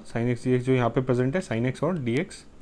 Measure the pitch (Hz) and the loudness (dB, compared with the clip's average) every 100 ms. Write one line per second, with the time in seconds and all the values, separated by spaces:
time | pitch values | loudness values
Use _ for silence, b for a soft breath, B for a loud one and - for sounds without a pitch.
0 | - 117 120 120 127 127 123 131 120 131 | -4 -2 0 0 2 2 4 2 2 2
1 | 127 123 131 131 - 113 123 - 147 185 | 2 2 2 0 -2 -2 -2 -2 -2 -2
2 | 120 123 190 - - - | 0 -2 -2 -8 -20 -20